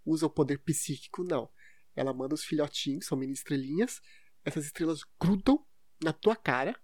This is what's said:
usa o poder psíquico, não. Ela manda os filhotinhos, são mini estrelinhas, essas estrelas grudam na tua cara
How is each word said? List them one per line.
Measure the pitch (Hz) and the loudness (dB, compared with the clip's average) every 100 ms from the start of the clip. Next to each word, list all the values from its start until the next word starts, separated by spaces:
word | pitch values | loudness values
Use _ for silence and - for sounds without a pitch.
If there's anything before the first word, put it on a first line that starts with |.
usa | - 160 156 | -2 0 2
o | |
poder | - 135 143 | 2 0 0
psíquico, | - 151 - 135 - - | -2 -2 -2 -6 -8 -8
não. | 180 147 113 - - - - - | -2 -2 -2 -10 -20 -20 -12 -4
Ela | 135 | -2
manda | 127 135 | -2 -2
os | 151 | -4
filhotinhos, | - 156 147 - 143 143 - | -2 0 0 -2 -4 -4 -2
são | 139 | -2
mini | 131 | -2
estrelinhas, | 135 - 143 131 160 247 - - - - - | -6 -4 -4 -2 0 -2 -4 -16 -20 -20 -10
essas | - 156 147 | -6 -4 -4
estrelas | - 165 156 - - | -2 0 -2 -6 -2
grudam | 170 196 254 285 - - - - | 2 4 4 4 2 -20 -20 -4
na | 160 | -2
tua | - 208 220 | 2 2 2
cara | - 127 147 - | 2 0 0 -4